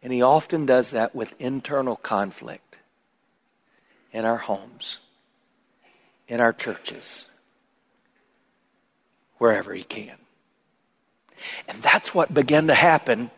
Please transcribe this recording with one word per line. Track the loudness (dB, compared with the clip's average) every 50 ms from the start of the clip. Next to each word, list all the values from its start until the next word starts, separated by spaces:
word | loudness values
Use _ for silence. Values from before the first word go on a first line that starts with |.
| -8
And | -4
he | -2 2
often | 4 4 4 4 2 0 -4 -4 2
does | 2 2 2 2 0
that | -2 -2 -2 -2 -4
with | -8 -10 -10 -10 _
internal | -8 -6 -6 -6 -8 -6 -4 -4 -2 -4 -6
conflict | -6 _ -4 -2 -2 -2 -4 -6 -14 -16 -18 -18 -18 _ _ _ _ _ _ _ _ _ _ _ _ _ _ _ _ _ _ _ _ _ _ _ _ _ _ _ _ _ _
in | _ -4 -2
our | -2 -2
homes, | -2 -4 -6 -6 -6 -8 -16 -20 -18 -14 -14 -14 -14 _ _ _ _ _ _ _ _ _ _ _ _ _ _ _ _ _ _ _ _ _ _ _ _ _ _
in | -2 2
our | 2 2
churches, | 2 0 -8 -10 -10 -10 -12 -16 -16 -14 -16 -16 -16 -16 -16 _ _ _ _ _ _ _ _ _ _ _ _ _ _ _ _ _ _ _ _ _ _ _ _ _ _ _ _ _ _ _ _ _ _ _ _ _ _ _ _ _ _ _
wherever | 2 2 2 2 -2 -8 -12
he | -14 -14
can. | _ -14 -14 -14 -16 -20 _ _ _ _ _ _ _ _ _ _ _ _ _ _ _ _ _ _ _ _ _ _ _ _ _ -16 -16 -14 -14 -14 -16
And | -16 -2
that's | 2 4 4 4 2 0 0
what | 2 2 2
began | 4 2 2 4 4 4 4 4
to | 4
happen | 6 6 6 6 4 4 0 -2 -2 -2 -10 -12